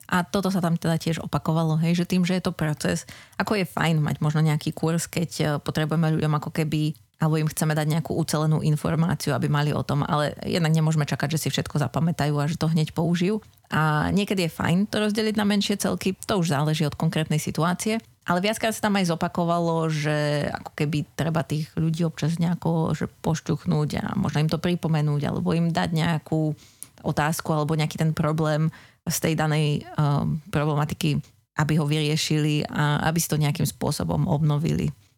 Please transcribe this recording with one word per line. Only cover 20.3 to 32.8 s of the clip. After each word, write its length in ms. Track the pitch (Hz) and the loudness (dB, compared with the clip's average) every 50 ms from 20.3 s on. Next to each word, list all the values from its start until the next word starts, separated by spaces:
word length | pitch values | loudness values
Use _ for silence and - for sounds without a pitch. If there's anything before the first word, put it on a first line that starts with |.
| 147 147 - - | 0 0 0 -2
ako 200 | - - - - - | -4 -6 -10 -8 -4
keby 320 | - 151 147 160 147 - - - | -2 -2 0 0 -2 -4 -4 -4
treba 240 | - 165 165 160 165 | -4 -2 0 0 -2
tých 320 | 147 - 147 151 160 - - | -2 -2 -2 -4 -4 -4 -2
ľudí 320 | 165 160 165 160 165 170 | -2 0 0 0 0 -2
občas 320 | 156 - - 156 156 170 | -2 -2 -2 -2 -2 0
nejako, 560 | 165 165 175 170 - - 165 170 160 156 - 156 | 0 0 0 0 0 -2 -2 0 0 0 0 0
že 160 | - - - - _ - | -2 -4 -6 -6 _ -2
pošťuchnúť 640 | 160 160 - - - 165 - - - - 151 151 143 - | -2 -2 -2 -2 -2 -4 -2 0 0 0 0 0 0 -2
a 80 | - - - - | -4 -4 -2 -2
možno 320 | - - 147 156 147 156 | -2 -2 0 0 0 0
im 60 | 156 | 0
to 100 | 170 - | 0 0
pripomenúť, 640 | - 175 175 - - 160 160 147 151 151 147 143 143 | 0 0 -2 0 0 0 0 2 2 0 0 0 0
alebo 320 | - - - 175 180 165 | -2 -2 -2 0 0 0
im 160 | 170 170 165 160 | 2 2 0 0
dať 160 | 185 185 170 170 | 0 0 0 0
nejakú 560 | 156 165 170 160 151 - - 160 156 156 151 147 - - - - - - - - - | 0 2 2 0 -2 -2 -2 0 0 0 0 -2 -4 -10 -20 -20 -20 -20 -20 -14 -8
otázku 480 | - 160 156 160 147 156 165 - - - | -4 -2 0 2 2 0 0 -2 -2 -2
alebo 240 | 160 151 151 147 160 | 0 0 0 0 0
nejaký 240 | 156 151 151 - | 0 0 -2 0
ten 140 | - 160 160 156 | 0 0 0 0
problém 560 | - 156 151 156 156 156 151 151 151 160 160 - - - - _ _ - | 0 0 0 2 2 2 2 2 2 0 0 -2 -6 -20 -20 _ _ -8
z 100 | - - | -6 -4
tej 160 | - - 165 160 | -2 0 0 0
danej, 540 | 156 156 156 147 156 151 147 147 - - | 2 2 2 2 2 2 0 0 -2 -4
ehm, 560 | - - - 151 143 143 - - 156 151 156 - - - | -6 -2 0 2 2 2 2 0 0 -2 -4 -6 -4 -2
problematiky, 720 | 147 147 156 143 147 151 - - - - 151 139 147 - - _ _ _ _ - | -2 0 0 0 0 0 -2 -2 -2 -2 -2 -2 -2 -4 -8 _ _ _ _ -2
aby 180 | - 156 151 156 160 | -2 0 2 2 2
ho 80 | 151 | 2
vyriešili 800 | 143 156 156 151 147 156 156 - - 156 151 147 156 151 147 - | 2 0 0 2 0 0 0 0 0 0 2 2 2 2 0 -2
a 340 | - - - | -2 0 0